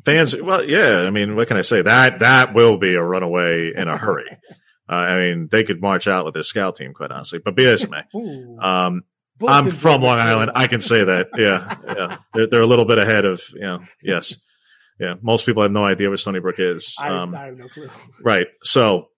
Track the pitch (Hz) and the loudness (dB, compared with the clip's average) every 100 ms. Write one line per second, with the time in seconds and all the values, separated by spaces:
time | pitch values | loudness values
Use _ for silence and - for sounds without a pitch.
0 | - 156 151 135 165 190 147 165 165 95 | 0 2 2 -2 -2 -2 0 2 2 2
1 | 92 104 101 107 117 104 90 113 90 120 | 0 -2 -2 -2 -2 -2 0 0 4 4
2 | 127 90 117 131 127 104 117 101 95 90 | 4 4 4 4 4 4 4 4 0 0
3 | 85 92 90 87 87 85 82 87 87 73 | -2 -4 -2 -2 0 0 -4 -6 -6 -4
4 | 110 80 60 - _ - _ _ - 87 | -4 -4 -8 -18 _ -20 _ _ -8 -4
5 | 87 92 90 85 80 110 110 87 98 95 | 0 0 0 -4 -2 0 0 -4 -2 -2
6 | 101 92 80 80 76 110 95 - 65 69 | -2 -2 -4 -8 -6 -4 -6 -6 -14 -14
7 | 69 65 - 85 101 90 127 110 - 76 | -14 -14 -14 -10 -4 2 4 4 0 -10
8 | - 202 226 135 123 117 95 92 90 90 | -12 -14 -12 -14 -18 -8 -2 0 -2 -4
9 | - _ _ _ 123 139 135 156 156 139 | -10 _ _ _ 2 2 2 0 2 4
10 | 127 120 113 113 113 127 131 120 - 113 | 2 2 2 0 0 0 0 -2 2 2
11 | 95 90 92 117 104 92 92 101 - 101 | 4 2 0 0 2 2 -4 -14 -10 -8
12 | 90 92 _ 113 113 117 113 120 110 113 | -8 -10 _ 0 2 4 6 4 4 4
13 | 104 107 101 90 - - 101 90 90 _ | 4 2 2 -2 -10 -12 -10 -10 -14 _
14 | 95 90 - - _ _ _ _ _ - | -6 -6 -6 -14 _ _ _ _ _ -10
15 | 95 90 110 113 - 107 104 104 101 92 | -10 -6 -2 0 0 0 0 2 0 0
16 | 101 98 - 95 90 90 90 85 - - | -2 -4 -6 -6 -6 -4 -4 -4 -10 -12
17 | 143 92 90 87 139 127 127 - 143 - | -8 -8 -8 -12 -16 -20 -20 -20 -20 -20
18 | - _ 117 98 90 _ - 139 113 90 | -20 _ -2 0 -2 _ -2 0 2 0
19 | - | -4